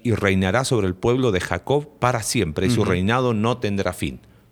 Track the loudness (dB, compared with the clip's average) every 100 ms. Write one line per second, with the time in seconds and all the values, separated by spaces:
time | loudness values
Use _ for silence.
0 | -2 0 2 2 2 0 0 0 0 0
1 | 0 2 2 0 -2 -4 -2 -2 -4 -2
2 | -2 0 -2 -2 -2 0 0 2 2 2
3 | 2 2 0 0 -2 -2 -4 -2 -4 -4
4 | -8 -8 -18 -20 _